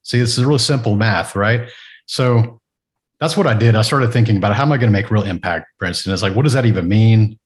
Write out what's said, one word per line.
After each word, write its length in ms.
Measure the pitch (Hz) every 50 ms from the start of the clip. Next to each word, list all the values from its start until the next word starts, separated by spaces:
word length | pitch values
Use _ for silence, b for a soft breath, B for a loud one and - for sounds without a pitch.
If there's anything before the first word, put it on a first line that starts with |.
| _
See, 160 | - - 120
this 180 | 123 117 117 -
is 80 | 123
real 120 | 135 151 131
simple 380 | - - 147 127 113 113 104
math, 400 | 101 110 110 101 87 - - -
right? 340 | 98 101 107 117 120 117 B B B B B B B B -
So 520 | - - 131 127 120 117 113 120 - _ _ _ _ _ _ _ _ _ _ _ _ _
that's 180 | 147 160 - 208
what 80 | 196
I 80 | 143 113
did. 220 | 104 113 117 110
I 60 | 110
started 300 | 113 - - 139 127 113
thinking 260 | 113 127 113 110 107 98
about, 180 | 95 104 104
how 80 | 101 139
am 80 | 147
I 60 | 151 127
gonna 140 | 120 110
make 200 | 104 98 101 -
real 120 | 110 104 101
impact, 440 | 101 90 85 - 90 85 80 - _ _ _
Princeton? 340 | 98 90 90 - - 92 98
It's 100 | 90 107
like, 120 | 98 92
what 80 | 110 139
does 100 | 151 123
that 120 | 135 123
even 220 | 117 104 95 85 87
mean? 500 | 101 107 110 113 113 110 110 107 - _ _